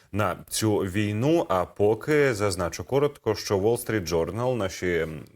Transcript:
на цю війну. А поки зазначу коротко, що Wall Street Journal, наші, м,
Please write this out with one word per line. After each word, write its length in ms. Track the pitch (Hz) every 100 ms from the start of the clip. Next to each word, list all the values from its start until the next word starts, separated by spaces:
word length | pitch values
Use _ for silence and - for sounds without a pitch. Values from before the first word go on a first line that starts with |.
| -
на 260 | 101 98 82 -
цю 260 | - 110 95
війну. 720 | 95 98 104 104 139 170 -
А 160 | 92 87
поки 680 | - 104 113 147 151 139
зазначу 500 | 101 104 92 85 -
коротко, 520 | 92 135 143 - 113 101
що 240 | - 98
Wall 260 | 107 120 -
Street 240 | 110 80
Journal, 460 | 82 82 104 127 120
наші, 320 | 95 - 92
м, 380 | 85 80 78 -